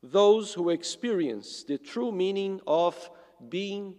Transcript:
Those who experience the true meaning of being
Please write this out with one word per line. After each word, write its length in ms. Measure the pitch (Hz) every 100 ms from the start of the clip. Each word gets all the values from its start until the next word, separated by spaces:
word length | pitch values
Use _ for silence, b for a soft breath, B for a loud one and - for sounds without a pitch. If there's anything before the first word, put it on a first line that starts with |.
Those 540 | 131 165 208 214 208 -
who 160 | 175
experience 920 | 170 - - 240 208 151 107 98 -
the 140 | - 143
true 340 | - - 247
meaning 500 | 196 185 196 196 190 -
of 440 | 156 175 170 - B B B 120
being 460 | 170 196 202 202